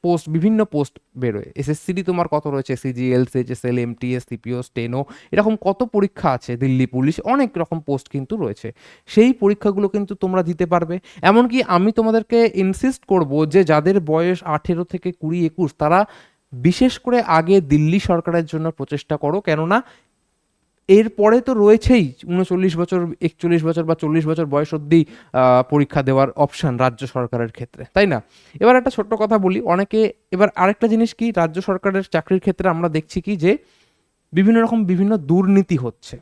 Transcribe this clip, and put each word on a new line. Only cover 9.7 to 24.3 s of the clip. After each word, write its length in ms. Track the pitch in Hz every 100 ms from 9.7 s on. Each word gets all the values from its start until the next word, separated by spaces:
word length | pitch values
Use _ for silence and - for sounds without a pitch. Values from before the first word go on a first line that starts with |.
| 196 196
কিন্তু 240 | 202 196
তোমরা 280 | 202 185 185
দিতে 240 | 170 170 175
পারবে। 300 | 175 165 180 - -
এমনকি 400 | 180 220 247 254
আমি 300 | 233 180 202
তোমাদেরকে 460 | 220 220 226 220 233 233
ইনসিস্ট 480 | - 190 190 254 262
করব 420 | - 190 147 147 156
যে 180 | 170
যাদের 360 | 165 151 156 196
বয়স 380 | 156 160 175 180
আঠেরো 400 | 170 151 - 170
থেকে 240 | 175 185 180
কুড়ি, 340 | 175 156 175 160
একুশ, 240 | 160 165 -
তারা 220 | 151 180 214 - _ _ _
বিশেষ 400 | 127 147 180 254 -
করে 200 | - 240
আগে 400 | 190 160 165 196
দিল্লি 380 | 147 147 151 190
সরকারের 440 | - 170 170 170
জন্য 220 | 160 160 160
প্রচেষ্টা 460 | - 135 147 - 151
করো, 240 | 147 180
কেননা 420 | - 151 160 220 - _ _ _ _ _ _ _ _ _ -
এরপরে 520 | 196 220 214 208 233
তো 140 | 247
রয়েছেই 600 | 233 208 220 - 247 147 123 165
ঊনচল্লিশ 500 | 180 185 185 190 165
বছর, 240 | 175 185 170 -
একচল্লিশ 440 | 165 _ 170 170
বছর 200 | 160 165
বা 100 | 160
চল্লিশ 320 | 160 151 165
বছর 200 | 156